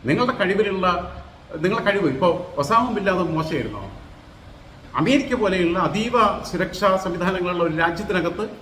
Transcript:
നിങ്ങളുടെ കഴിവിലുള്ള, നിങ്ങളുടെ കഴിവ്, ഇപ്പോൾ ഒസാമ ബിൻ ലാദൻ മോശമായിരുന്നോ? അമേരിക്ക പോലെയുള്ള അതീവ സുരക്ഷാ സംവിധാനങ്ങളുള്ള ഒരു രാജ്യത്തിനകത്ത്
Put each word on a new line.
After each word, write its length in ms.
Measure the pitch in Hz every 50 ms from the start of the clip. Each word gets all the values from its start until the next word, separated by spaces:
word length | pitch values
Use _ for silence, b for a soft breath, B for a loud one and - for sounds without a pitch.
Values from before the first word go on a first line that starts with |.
| -
നിങ്ങളുടെ 260 | 117 156 220 247 247 240 -
കഴിവിലുള്ള, 480 | 202 180 202 196 214 202 190 190 180 180 175 170 - - - - - - - - - - - 160 156
നിങ്ങളുടെ 200 | 185 214 226 -
കഴിവ്, 200 | 202 196 196 180 147 127
ഇപ്പോൾ 180 | 135 185 175 160 - - - - 147
ഒസാമ 300 | 139 - 220 233 233 226 208
ബിൻ 80 | 202 190
ലാദൻ 220 | 196 185 185 175 165 156
മോശമായിരുന്നോ? 460 | 156 160 - 170 131 117 107 104 101 98 95 - - - - - - - - - - - - - - - - - - - - - 127
അമേരിക്ക 340 | 160 226 269 285 - - 247 240
പോലെയുള്ള 360 | 214 190 190 185 175 170 175 185 170
അതീവ 280 | 147 147 208 220 240 240 240 214 202 - - - -
സുരക്ഷാ 400 | 180 165 185 - - - 208 196 190 190 190
സംവിധാനങ്ങളുള്ള 580 | 185 170 170 175 185 185 185 180 175 175 170 170
ഒരു 80 | 165 156 165 165
രാജ്യത്തിനകത്ത് 640 | 175 165 165 208 - 190 180 160 170 175 - 214 214 - -